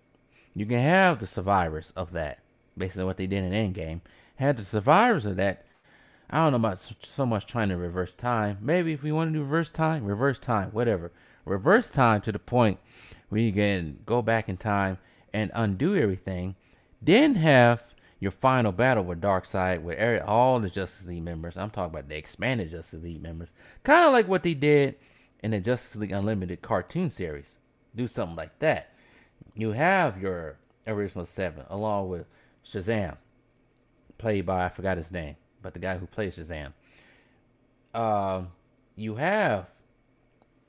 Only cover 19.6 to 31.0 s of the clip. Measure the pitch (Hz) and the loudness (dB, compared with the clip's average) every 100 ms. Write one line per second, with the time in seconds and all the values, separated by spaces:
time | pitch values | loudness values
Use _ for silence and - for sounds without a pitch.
19.6 | 92 87 85 71 117 113 - 110 127 127 | 0 0 -4 -2 0 0 2 2 4 2
20.6 | 98 98 92 - 90 85 85 82 85 90 | 0 -4 -8 -8 -10 -8 -8 -8 -8 -8
21.6 | 104 104 87 80 69 78 - - 110 127 | -8 -6 -6 -6 -10 -12 -12 -6 -4 -2
22.6 | 82 82 - 80 85 78 82 82 85 _ | -4 -8 -14 -14 -12 -12 -12 -12 -14 _
23.6 | - - - 320 330 254 185 185 175 147 | -20 -10 4 6 8 6 4 2 0 2
24.6 | 147 147 135 - _ _ _ _ 107 107 | 4 6 4 -2 _ _ _ _ -2 -2
25.6 | 98 123 - 104 104 98 101 107 90 87 | 0 -2 -4 -8 -6 -2 -2 -2 -4 -8
26.6 | - 104 - 165 175 - 85 73 - - | -2 -2 -2 -4 -4 -4 -8 -8 -14 -20
27.6 | _ _ _ 107 123 - 90 82 80 - | _ _ _ -8 -8 -4 -6 -8 -12 -4
28.6 | 156 92 - _ _ _ _ _ - - | -2 -2 -4 _ _ _ _ _ -20 -6
29.6 | 110 107 170 196 156 95 95 87 78 67 | -4 0 2 2 0 -2 -6 -6 -8 -14
30.6 | _ _ - 104 | _ _ -8 -4